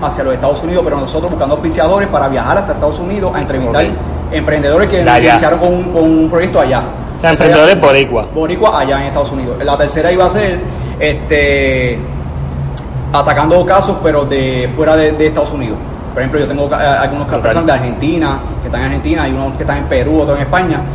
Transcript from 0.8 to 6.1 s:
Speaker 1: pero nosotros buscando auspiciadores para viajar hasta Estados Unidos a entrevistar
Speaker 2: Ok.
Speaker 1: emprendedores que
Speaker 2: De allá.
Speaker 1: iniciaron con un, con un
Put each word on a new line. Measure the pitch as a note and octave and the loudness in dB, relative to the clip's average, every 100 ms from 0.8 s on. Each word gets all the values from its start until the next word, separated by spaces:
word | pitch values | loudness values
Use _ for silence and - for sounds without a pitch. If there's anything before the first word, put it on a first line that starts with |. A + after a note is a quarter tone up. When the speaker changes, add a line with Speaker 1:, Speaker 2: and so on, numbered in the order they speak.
Speaker 1:
pero | D3+ C#3+ | 0 -2
nosotros | C3 D#3 E3+ | -4 -4 -4
buscando | - C3+ D3+ | -2 -2 -2
auspiciadores | E3 F3 D#3+ G3 G3+ | -2 0 2 2 2
para | D3 C3+ | 0 0
viajar | C3 A#2 F3+ | -2 0 0
hasta | G3 | 0
Estados | D3 - - | -2 -2 -2
Unidos | F3 G3+ F#3 D3+ | -4 -4 -2 -4
a | |
entrevistar | C3+ C3+ B2 A2+ E3+ | -4 -4 -2 0 0
Speaker 2:
Ok. | G3+ - - - | -2 -6 -6 -6
Speaker 1:
emprendedores | D3+ C#3+ D3+ C#3+ D#3+ G3+ | -4 -2 0 2 2 2
que | F#3 | 2
Speaker 2:
De | E3 | 4
allá. | B2 - | 4 6
Speaker 1:
iniciaron | E3 D#3+ E3 | 4 4 2
con | F3+ | 2
un, | F3+ F3+ | 0 0
con | E3+ | 2
un | D#3+ | 4